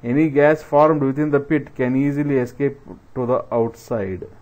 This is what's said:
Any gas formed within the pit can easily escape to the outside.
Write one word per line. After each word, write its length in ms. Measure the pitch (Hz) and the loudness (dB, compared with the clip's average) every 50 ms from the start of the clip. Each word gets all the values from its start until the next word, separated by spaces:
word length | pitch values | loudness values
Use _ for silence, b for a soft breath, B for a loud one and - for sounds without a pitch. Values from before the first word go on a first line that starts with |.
| - | -4
Any 260 | 120 123 143 160 160 | -2 0 2 0 2
gas 340 | 135 143 143 147 156 156 - | 2 4 4 4 2 2 -2
formed 400 | - - 143 151 156 160 151 139 | 0 2 4 4 4 4 2 0
within 280 | 135 135 139 151 151 | -2 0 -2 -2 0
the 100 | 143 143 | 0 0
pit 340 | 139 - 160 151 135 - - | 0 0 -2 -2 -2 -4 -6
can 220 | - 131 123 127 | -4 -4 -2 0
easily 400 | 131 139 143 143 143 147 147 139 | 0 0 0 -2 -2 -2 -2 0
escape 420 | 131 123 120 - - 143 139 139 - - - 92 - _ - - | -2 -2 -4 -4 -4 -4 -4 -4 -6 -18 -20 -20 -20 _ -14 -8
to 100 | 131 123 | -6 -4
the 220 | 120 127 - - - | -2 -2 -2 -2 -2
outside. 760 | - 120 113 113 113 - - - 123 113 101 95 92 90 - - - - | -2 -2 -2 -2 -4 -10 -10 -8 -6 -6 -4 -6 -8 -10 -10 -14 -18 -20